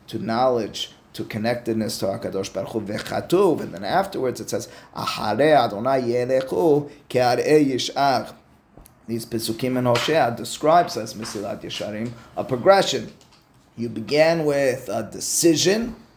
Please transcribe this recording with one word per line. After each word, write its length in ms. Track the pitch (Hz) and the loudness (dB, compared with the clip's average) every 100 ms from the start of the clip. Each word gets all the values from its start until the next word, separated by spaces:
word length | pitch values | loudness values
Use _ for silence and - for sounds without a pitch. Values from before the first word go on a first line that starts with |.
| - | -12
to 120 | 110 | -8
knowledge, 720 | 101 113 131 120 104 - - - _ | -4 0 2 2 -2 -6 -10 -12 _
to 100 | - | -12
connectedness 720 | 104 113 113 120 - 110 104 - | -8 -4 -2 -2 -2 -2 -2 -2
to 40 | |
HaKadosh 480 | 113 101 95 95 98 | -4 -4 -6 -6 -6
Baruch 200 | - - | -6 -6
Hu. 100 | 113 98 | -6 -6
וכתוב, 760 | 110 - 101 - 175 196 139 | -8 -6 -6 0 2 4 2
and 100 | 104 | -4
then 100 | 85 | -8
afterwards 540 | 98 170 196 - 127 113 | -2 -2 -2 -4 -4 -4
it 100 | 101 | -6
says, 180 | 117 - - - | -6 -8 -16 -16
"אחרי 720 | - 110 - 107 107 151 147 | -8 -6 -4 -2 2 4 6
אדוני 320 | 117 101 127 135 | 4 -2 0 0
ילכו, 880 | 120 123 123 131 131 180 170 147 147 - - | 0 -2 0 0 0 0 4 2 0 -14 -4
כהרעה 500 | 123 123 127 - 151 | 0 2 2 4 6
ישאר." 640 | 135 123 - - 139 120 107 - _ _ _ - - _ - | 4 0 -2 2 2 2 -2 -16 _ _ _ -20 -20 _ -8
These 160 | 117 | -8
Pesukim 540 | - 113 113 113 127 127 | -4 -6 -4 -4 -2 0
in 80 | 123 | 2
Hosea 480 | 120 - 156 120 113 | 2 2 2 2 0
describes 600 | 110 - 151 175 170 117 | -8 -2 4 4 4 -2
as 160 | 117 | -8
Mesilat 480 | 101 110 107 104 110 | -10 -10 -8 -8 -8
Yesharim 480 | - - 98 107 120 - - - | -10 -8 -8 -6 -8 -10 -12 -8
a 80 | |
progression. 680 | - 127 156 196 - 123 107 - - _ _ _ _ | -4 2 6 6 4 -2 -6 -18 -20 _ _ _ _
You 140 | - 117 | -10 -8
began 560 | 113 104 147 160 170 | -6 0 4 6 4
with 460 | 151 139 135 113 - | 2 2 2 0 -4
a 120 | 110 | -6
decision 920 | 101 95 - - 170 147 156 214 233 - - | -6 -8 -4 2 4 4 2 2 -2 -10 -20